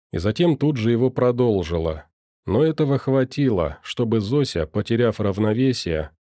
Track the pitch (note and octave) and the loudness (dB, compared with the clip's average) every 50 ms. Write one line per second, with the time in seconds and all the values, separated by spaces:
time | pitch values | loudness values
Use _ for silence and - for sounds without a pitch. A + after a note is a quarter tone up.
0 | _ _ - E2 E2+ G#2 A2 - F3 E3+ D3+ C3+ C#3 D3+ D3+ A#2+ G#2+ A#2 A#2+ A2+ | _ _ -6 -4 -2 -2 0 2 2 2 2 2 0 0 0 0 0 2 2 2
1 | B2 C3 B2+ - B2+ B2 A#2+ A#2+ B2+ A#2+ G#2+ F#2+ F2 D#2+ E2+ E2 D#2+ E2 D#2+ D#2 | 2 0 0 0 0 2 2 2 2 2 2 0 -2 -2 -4 -2 -2 -4 -4 -6
2 | - _ _ _ _ _ _ _ _ - F#2 A#2+ D#3 D#3+ D#3 D#3 D#3 C#3 C#3 B2+ | -10 _ _ _ _ _ _ _ _ -2 0 2 2 2 0 0 0 0 0 0
3 | - C#3 C3 C3+ C3 C3 - - C#3+ C3 A2 F2+ E2 D2+ D#2 - - - - - | 0 0 2 2 0 0 -2 -2 0 2 2 2 0 -2 -4 -8 -12 -8 -6 -4
4 | A#2+ A2+ A2+ A2+ G2+ G2+ B2 A2+ G#2+ - - E2+ D#2+ - - G#2 G2+ - A#2 A2+ | -2 0 0 0 0 0 0 -2 -2 -2 -2 -4 -4 -2 -4 -4 -2 0 0 2
5 | A#2+ A#2 G#2+ - G#2 G2+ F#2+ G2+ G#2+ G#2+ G#2+ A#2 C3 C3+ B2 - - F2+ D#2+ D#2 | 2 2 0 0 -2 -2 0 0 0 0 2 2 2 0 0 -2 -4 -4 -4 -4
6 | D#2 D#2+ - _ _ | -4 -8 -12 _ _